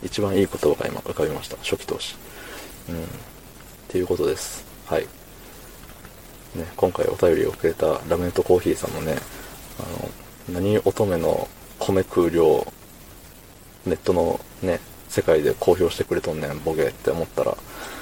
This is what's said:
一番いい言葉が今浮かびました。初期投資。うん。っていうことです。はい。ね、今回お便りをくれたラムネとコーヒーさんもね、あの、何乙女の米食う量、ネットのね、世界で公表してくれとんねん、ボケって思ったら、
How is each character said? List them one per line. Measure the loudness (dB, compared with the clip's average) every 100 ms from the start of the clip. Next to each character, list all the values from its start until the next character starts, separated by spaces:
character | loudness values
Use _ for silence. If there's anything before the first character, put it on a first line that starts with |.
一 | -8 -2
番 | 0 4
い |
い | 2
言 |
葉 | 4 2 2
が | -2
今 | -6
浮 | -8
か | -2
び | -2
ま | -2
し | -8
た。 | -10
初 | -4 -4
期 | -4
投 | -8
資。 | -8 -12 -16 -16 -16 -14 -16 -16 -10
う |
ん。 | -8 -8
っ | -12 -16 -20 -20 -20 -20 -20 -4
て | -2
い |
う | 0
こ | 2
と | 0
で | 0
す。 | -6 -12 -14 -18 -2
は | -2
い。 |
ね、 | -2 -10 -20 -20 -20 -18 -18 -18 -20 -20 -20 -20 -20 -20 -14 -10 -10 0
今 | 0
回 | 2 0
お | 4
便 | 4 4
り | 2
を |
く | 2 0
れ |
た | 2 2 0 0
ラ | 0
ム | 0
ネ |
と | 0
コ | 4 4
ー |
ヒ | 4
ー | 0
さ | -2
ん |
も | -4
ね、 | -4 -4 -6 -14 -16 -16 -18 -12
あ | -8 -8 -8 -10 -18 -18 -8
の、 | -2
何 | 2 4
乙 | 2 2
女 | 2 2
の | 2 2 -2 -10 -20 -10
米 | 0 2
食 | 2 4 4
う |
量、 | 6 6 6 2 -8 -20 -20 -20 -20 -20 -20 -20 -20 -20 -10 -4
ネ |
ッ | -2
ト | 2
の | 2 2 0 -6 -6
ね、 | -2 -2 -4 -20 -6
世 | -2
界 | 4 4
で | 4 2
公 | 2
表 | 4 4
し | 0
て |
く | -2
れ | -2
と | -2
ん | -4
ね | -4
ん、 | -4
ボ | -4 0
ケ | 0
っ |
て | 0 -2
思 | 0
っ | -2
た | 0 -2
ら、 | -2 -8 -14 -12 -12